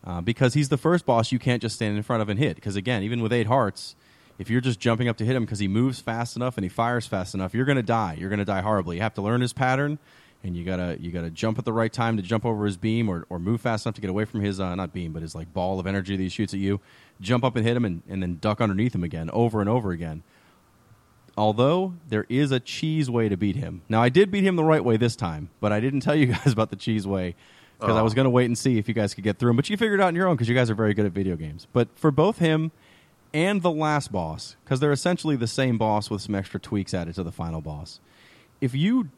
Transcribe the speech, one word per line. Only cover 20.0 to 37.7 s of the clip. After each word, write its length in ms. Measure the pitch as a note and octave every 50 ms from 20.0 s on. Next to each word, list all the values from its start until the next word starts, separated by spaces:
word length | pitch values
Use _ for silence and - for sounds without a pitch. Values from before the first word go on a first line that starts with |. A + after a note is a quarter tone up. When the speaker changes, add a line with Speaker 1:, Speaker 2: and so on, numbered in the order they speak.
| E2+ D#2+ D#2 D#2 D#2 _ _ _ _ _ _ _ _ _ _ _ _ _ - _ _ _ _ _ _ - _
Speaker 1:
Although, 580 | - G#2+ G#2+ G#2 A2 B2 C3+ E3 F3+ F#3+ F#3+ F3 E3+ E3 D#3
there 180 | A2+ G#2+ - -
is 220 | A#2+ C3 D3 C#3 C3+
a 80 | B2+
cheese 480 | A#2+ - - - - D#3 D#3 D#3 D3 B2
way 180 | A#2+ A#2+ A2+ G#2+
to 80 | G2+ F2
beat 180 | G2+ G2+ F#2
him. 260 | C#3 C#3 E2+ E2+ F2+ - -
Now, 140 | A2 A2 A#2+
I 80 | B2
did 200 | B2+ E3+ G3+ G3
beat 140 | F#3 G3+ F#3+
him 120 | G3 F#3
the 80 | E3+ D#3
right 200 | D#3+ D#3 D#3 F2+
way 120 | B2 A2+ G#2+
this 180 | A#2+ A#2 A2+
time, 320 | - - F2 D#2+ D#2 D2 D2+ _ _
but 120 | - G#2 G#2
I 80 | G#2+
didn't 200 | A2+ C3+ C#3 C#3
tell 140 | B2+ - D3
you 120 | D#3 D3
<laughs> 80 | B2 A#2
guys 180 | - - C#3+ A#2+
about 180 | G#2 A2 G#2
the 60 | -
cheese 300 | G2 - - A2 G#2+ F#2+
way 280 | G2 G2 F#2+ F#2 F2+ E2+ _ - - - - - - _ _
'cause 160 | - A#2 A2+
I 40 | A2
Speaker 2:
Oh. 40 | A2
Speaker 1:
was 80 | A2+ A2
gonna 160 | B2+ C3+ C3
wait 140 | B2 B2 B2+
and 120 | A#2+ A#2 -
see 200 | - C#3 B2 A2+
if 80 | G2+
you 80 | - A2
guys 200 | A2+ G#2+ G2+ -
could 100 | - F#2+
get 140 | G#2 G2+ -
through 120 | B2 A#2+
him. 60 | A#2
But 140 | A#2 D3 -
you 60 | G#3
figured 220 | G3 A#3 A3 G3+ G3
it 20 | G3
out 60 | F3+
on 60 | E3+
your 140 | E3+ F#3+ F#3
own 80 | E3
'cause 120 | A2+ A#2 A2+
you 60 | A#2+
guys 140 | C3 B2+ A2+
are 40 | A2
very 180 | G2+ A2+ G#2+ G2+
good 120 | G2+ G#2+
at 60 | G2+ E2+
video 220 | G2 G2 F#2+ F2+
games. 300 | D#2 D#2+ D2+ D2 E2+ - - _
But 160 | B2 A#2+ - _
for 140 | - - D#3
both 280 | C#3 C3+ D#3 G3 A3+ -
him 320 | F3 D#3+ D#3+ D#3 D#3+ D#3+ - _ _ - - - _ _ _ _ _ _ -
and 300 | D3+ E3 F#3+ G#3 G3+ E3+
the 80 | F3+
last 420 | E3 D3+ D#3 D3+ D3+ D3 C3+ - G#2
boss, 440 | F#2+ E2+ D#2 D#2+ - - - - _ _
'cause 120 | - C3+ B2+
they're 120 | C#3+ D3 C#3+
essentially 420 | C3+ - F3+ F3+ E3+ - D#3+ D3
the 100 | B2+ A#2
same 320 | A2 - - C3+ C3 A#2+ A2
boss 320 | A2+ G#2+ G#2 G#2 G#2 -
with 100 | A2 G2
some 140 | - - G#2
extra 260 | G2 F#2 - - G2
tweaks 320 | - - - G2+ F#2+ - -
added 220 | F#2 E2+ E2 E2+
to 80 | - F2+
the 100 | E2 -
final 280 | - E2 E2 E2 D#2+ -
boss, 360 | D#2